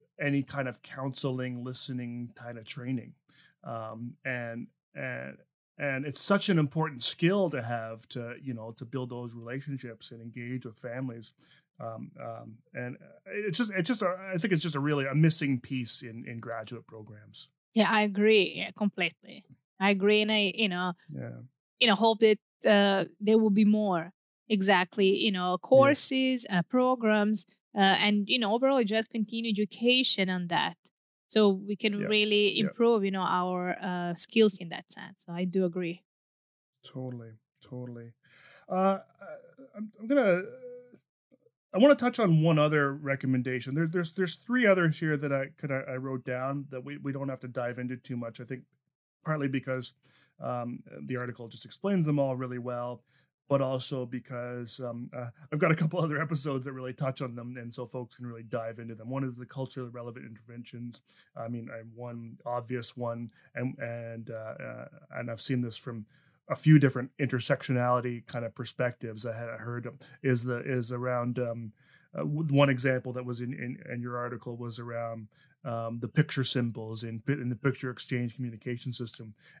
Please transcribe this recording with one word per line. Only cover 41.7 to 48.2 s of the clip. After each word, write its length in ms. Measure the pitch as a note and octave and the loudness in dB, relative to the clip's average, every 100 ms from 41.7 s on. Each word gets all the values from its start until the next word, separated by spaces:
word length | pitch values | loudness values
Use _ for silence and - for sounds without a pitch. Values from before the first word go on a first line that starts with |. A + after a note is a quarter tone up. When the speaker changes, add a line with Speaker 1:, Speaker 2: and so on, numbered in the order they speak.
Speaker 1:
I 40 | F#3 | 8
wanna 160 | C#4 | 8
touch 240 | C#4+ B3 B3 | 8 4 2
on 240 | G#3 D#3+ | 6 6
one 160 | D#3+ D#3 | 6 6
other 340 | D3+ D3+ C#3+ | 6 4 2
recommendation. 840 | C#3+ C#3+ C3+ C3 B2+ B2 B2+ B2+ | 0 -4 -2 2 2 2 -4 -2
There, 120 | C#3+ E3 | -2 0
there's, 240 | F3+ E3+ | 0 -2
there's 240 | - F3+ - | -2 -2 -2
three 300 | - B3 G#3+ | 0 4 6
others 340 | F#3 E3 D3+ | 6 4 2
here 160 | D#3+ D3 | 0 0
that 160 | D3 | 0
I 140 | C#3 C3+ - | -2 -4 -8
could, 160 | C#3+ | -6
I, 80 | C3+ C#3 | -4 -4
I 80 | B2+ | -8
wrote 280 | C3+ C3 | -6 -6
down 420 | B2+ B2+ C3 C#3 C#3 | -6 -4 -4 -6 -8
that 140 | C3 | -12
we, 140 | C3+ C#3+ | -10 -10
we 140 | C#3 | -8
don't 180 | C3+ C#3 | -6 -6
have 100 | C3 | -6
to 80 | C3 | -8
dive 300 | B2 A#2+ A#2+ | -4 -4 -4
into 180 | B2 B2+ | -6 -8
too 200 | - | -8
much. 240 | B2 | -8